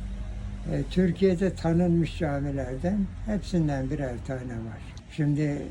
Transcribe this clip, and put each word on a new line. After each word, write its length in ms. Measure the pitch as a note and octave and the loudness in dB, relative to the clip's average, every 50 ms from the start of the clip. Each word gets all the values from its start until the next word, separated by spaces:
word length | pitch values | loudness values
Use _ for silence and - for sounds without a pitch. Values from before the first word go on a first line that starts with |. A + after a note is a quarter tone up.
| - - - - - - - - - - - - - D#3 | -6 -6 -6 -6 -6 -6 -6 -6 -6 -8 -8 -6 -4 -2
E, 120 | D#3 C#3+ C#3+ - | -2 -2 -2 0
Türkiye'de 640 | - F3+ F#3 F3 E3 - F#3+ F#3+ F3+ E3+ G3 F#3 - | 2 4 4 4 4 4 4 4 4 4 2 0 0
tanınmış 600 | - - E3 E3 E3+ F3+ F3 E3+ E3+ D#3+ D3 - - | 0 0 2 4 4 6 6 4 4 4 2 0 -2
camilerden 800 | E3+ D3 C#3+ C#3 C#3+ C#3+ C#3 C#3 C3+ C3 C3 C3 D3+ F3 G#3 G#3 G3 F#3 - - - | -2 -2 0 -2 -2 -2 -2 -2 -4 -4 -4 -2 0 0 2 2 0 -2 -4 -6 -4
hepsinden 640 | G#3+ G#3+ G3+ - - - F3 D#3+ D3 C#3+ C3+ C3+ C3 | -2 -2 -2 -2 0 2 2 4 2 2 0 0 -2
birer 360 | D3+ D3 C#3+ B2+ A#2+ A2+ - - | -2 -2 -2 -4 -4 -6 -6 -6
tane 260 | C3+ B2+ B2+ B2 A#2+ | -6 -6 -6 -6 -6
var. 280 | A2+ A2+ A2+ G#2 - - - - - - - | -6 -6 -8 -8 -10 -12 -12 -14 -14 -16 -8
Şimdi 460 | - - D3+ C#3+ D3 C#3+ D3+ D3 C#3+ - - - | -2 0 2 2 4 2 2 2 0 -2 -4 -6